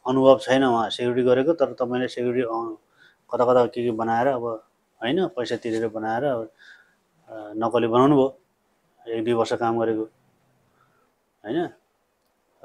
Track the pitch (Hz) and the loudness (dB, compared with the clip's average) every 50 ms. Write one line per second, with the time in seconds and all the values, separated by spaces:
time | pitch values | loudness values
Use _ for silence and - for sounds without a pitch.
0 | - 127 131 135 131 135 135 131 - - 131 135 135 127 120 117 110 101 - - | -4 -2 2 6 8 8 8 6 6 0 2 2 2 2 2 0 0 -2 -4 -4
1 | 123 120 120 127 123 127 123 135 135 156 170 - 135 120 123 - 127 120 123 127 | -2 -2 0 2 2 4 4 2 2 0 0 0 0 -2 -2 -4 -6 -4 -2 -4
2 | 127 120 - 127 120 123 120 123 123 117 113 113 117 113 110 - _ _ _ _ | -4 -4 -4 -4 -4 -2 -2 -2 -2 -2 -4 -4 -6 -6 -10 -12 _ _ _ _
3 | _ _ _ _ _ - - 117 123 123 127 127 120 113 - 123 120 120 110 110 | _ _ _ _ _ -6 -2 0 2 4 6 4 4 2 0 -4 -4 -4 -2 -2
4 | 113 110 113 117 123 139 135 123 117 117 113 110 - _ _ _ _ _ _ - | -2 -2 0 0 0 0 0 -2 -4 -6 -8 -8 -12 _ _ _ _ _ _ -8
5 | 113 117 143 185 185 156 - 123 117 107 123 110 - 117 113 113 117 113 107 110 | -6 -4 -2 -2 -2 -4 -4 -6 -6 -4 -4 -6 -6 -4 -4 -4 -4 -4 -6 -6
6 | 110 110 113 117 139 147 127 113 113 110 _ _ - - - - _ _ _ _ | -6 -4 -4 -2 -2 -2 -4 -4 -6 -10 _ _ -20 -20 -20 -20 _ _ _ _
7 | _ _ _ _ _ - 113 110 107 107 107 110 110 113 113 120 117 113 113 123 | _ _ _ _ _ -20 -18 -16 -16 -12 -8 -4 -4 0 0 0 0 2 4 4
8 | 135 143 151 135 131 135 - _ _ _ _ _ _ _ _ _ _ _ _ _ | 4 6 6 4 2 2 0 _ _ _ _ _ _ _ _ _ _ _ _ _
9 | - 117 113 113 110 117 120 113 110 107 123 113 120 117 113 117 113 113 113 110 | -12 -8 -6 -4 -2 0 0 0 0 0 -2 -2 -2 -2 -2 0 -2 -2 -2 -4
10 | 110 - _ _ _ _ _ _ _ _ _ _ _ _ _ _ _ _ _ _ | -4 -8 _ _ _ _ _ _ _ _ _ _ _ _ _ _ _ _ _ _
11 | _ _ _ _ _ _ _ _ - 104 127 170 175 143 - _ _ _ _ _ | _ _ _ _ _ _ _ _ -8 -6 -4 -4 -4 -4 -8 _ _ _ _ _
12 | _ _ _ _ _ _ _ _ _ _ _ _ - | _ _ _ _ _ _ _ _ _ _ _ _ -4